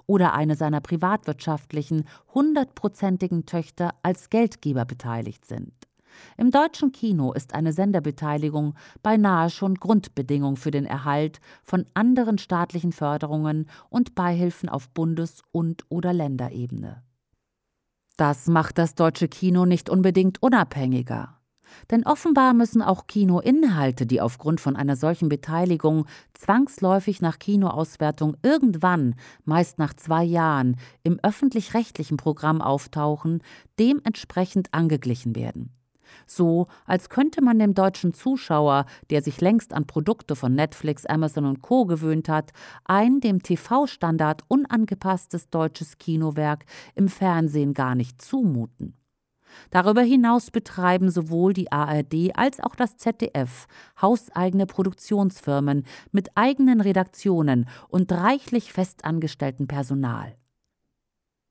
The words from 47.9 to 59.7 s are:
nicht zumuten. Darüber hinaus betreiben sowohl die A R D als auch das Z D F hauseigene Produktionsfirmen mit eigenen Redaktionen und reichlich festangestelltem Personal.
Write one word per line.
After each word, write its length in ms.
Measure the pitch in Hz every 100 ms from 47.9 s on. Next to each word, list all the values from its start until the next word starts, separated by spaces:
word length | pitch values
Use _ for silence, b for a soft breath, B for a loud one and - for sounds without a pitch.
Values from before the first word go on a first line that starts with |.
nicht 260 | 127 120 -
zumuten. 720 | - 269 208 123 113 _ - - _ _ _ _ B B B
Darüber 320 | 180 190 220
hinaus 480 | 240 262 233 240 -
betreiben 600 | - - 190 180 185 185
sowohl 440 | 170 160 165 185
die 180 | 190 175
A 180 | 147 147
R 120 | 151
D 300 | 147 160 180
als 260 | - 269 -
auch 140 | -
das 240 | - 247 -
Z 240 | 233 226
D 80 | 226
F 340 | 139 127 - - B B -
hauseigene 640 | 196 240 - 170 185 190 190
Produktionsfirmen 1160 | - 185 - - 208 196 - - 139 143 143 127 B B
mit 180 | 196 185
eigenen 480 | - 247 269 262 233
Redaktionen 880 | 202 190 185 - 202 170 147 123 123 B B
und 240 | 185 180
reichlich 640 | 175 202 277 - 240 -
festangestelltem 920 | - 185 - 151 165 156 - 139 127
Personal. 680 | 135